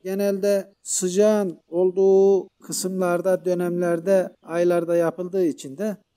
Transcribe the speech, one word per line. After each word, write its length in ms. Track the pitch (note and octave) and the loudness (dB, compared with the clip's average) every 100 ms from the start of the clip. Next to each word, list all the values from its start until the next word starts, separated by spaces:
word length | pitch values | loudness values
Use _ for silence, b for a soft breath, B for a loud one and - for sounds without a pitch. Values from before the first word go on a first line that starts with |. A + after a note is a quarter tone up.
genelde 680 | F#3 G3 G3+ G3 G3+ G3+ F#3+ _ | -8 -2 -2 0 0 0 -2 _
sıcağın 760 | - - F#3 F3+ G#3+ G#3+ G3 D#3 _ | -8 -4 -2 2 4 2 0 -6 _
olduğu 800 | E3+ F#3+ F#3 F#3+ F#3+ G3 G3 - _ | 0 0 2 4 6 6 2 -2 _
kısımlarda, 840 | - F3+ F#3 F#3 F3+ F3 F3+ F#3 F3 | -12 -8 -6 -2 -2 0 0 0 0
dönemlerde, 840 | F3+ F3 F3 F3 E3+ E3+ F#3+ F3+ - | -2 -2 -2 -2 -2 2 0 0 -8
aylarda 520 | - E3+ F3 F3 E3+ F3 | -8 -2 0 0 0 0
yapıldığı 500 | E3 E3 F3+ F#3+ F3 | 0 -4 -6 -2 -2
için 320 | C3 C#3+ C3+ | -4 -10 -8
de 200 | G#3+ F#3+ _ | -8 -8 _